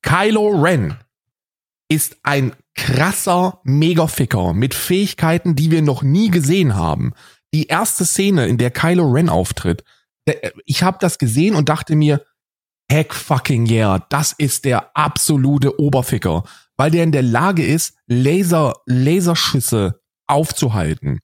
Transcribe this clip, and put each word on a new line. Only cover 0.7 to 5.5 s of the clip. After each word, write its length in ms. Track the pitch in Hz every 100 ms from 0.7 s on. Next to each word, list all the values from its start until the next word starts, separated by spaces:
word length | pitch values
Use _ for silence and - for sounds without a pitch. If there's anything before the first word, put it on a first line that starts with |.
| 165 87 - _ _ _ _ _ _ _ _ _
ist 280 | 156 - -
ein 300 | - 143 131 - _ -
krasser 840 | - 131 170 196 - 175 185 -
Megaficker 880 | 135 139 160 175 160 - 127 101 90
mit 200 | 87 131
Fähigkeiten, 800 | - - 185 202 - 160 165 175